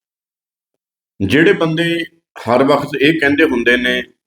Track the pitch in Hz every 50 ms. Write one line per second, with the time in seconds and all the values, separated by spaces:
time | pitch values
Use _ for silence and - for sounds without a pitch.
0 | _ _ _ _ _ _ _ _ _ _ _ _ _ _ _ _ _ _ _ _
1 | _ _ _ - 101 92 110 147 170 202 196 165 165 160 160 160 170 170 170 170
2 | 165 - _ _ _ _ - - - 110 120 127 135 139 147 143 143 - 151 131
3 | 135 147 165 160 143 139 147 143 160 156 131 120 113 120 123 123 123 123 127 123
4 | 123 - _ _ _